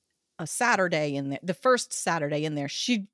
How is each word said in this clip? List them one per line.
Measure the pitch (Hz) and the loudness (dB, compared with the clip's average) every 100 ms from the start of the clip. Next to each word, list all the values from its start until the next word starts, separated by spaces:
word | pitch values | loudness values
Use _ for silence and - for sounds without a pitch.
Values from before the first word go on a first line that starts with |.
| _ _ _ - | _ _ _ -12
a | 160 | -8
Saturday | - 359 214 185 170 151 | 0 2 4 2 2 0
in | 139 139 | -2 -4
there, | 139 | -4
the | 180 | -4
first | 185 262 247 - | 0 4 4 2
Saturday | - - 165 147 151 | -4 -2 0 0 0
in | 156 151 | -2 -2
there, | 139 | -4
she | - - 240 196 | -4 0 0 -2